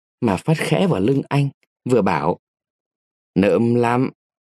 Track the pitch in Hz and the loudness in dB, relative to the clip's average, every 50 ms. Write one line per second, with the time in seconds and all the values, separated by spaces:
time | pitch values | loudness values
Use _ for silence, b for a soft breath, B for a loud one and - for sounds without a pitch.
0 | _ _ _ - - 110 95 87 - - 160 156 - - 156 - 190 190 147 95 | _ _ _ -6 -2 -2 -2 -2 0 -2 -2 -2 0 -2 0 0 0 0 0 0
1 | 92 117 139 139 - - - 143 143 139 - _ _ _ _ _ - - 127 117 | 0 0 0 -2 -2 -2 -2 -2 -2 -2 -4 _ _ _ _ _ -4 0 0 2
2 | 95 101 87 76 71 80 92 - _ _ _ _ _ _ _ _ _ _ _ _ | 2 2 0 -2 -2 -2 -4 -4 _ _ _ _ _ _ _ _ _ _ _ _
3 | _ _ _ _ _ _ - 90 95 104 85 90 117 117 120 120 120 117 120 123 | _ _ _ _ _ _ -2 0 2 2 2 2 2 2 0 2 0 0 0 0
4 | 131 - - _ _ _ _ _ | -2 -4 -6 _ _ _ _ _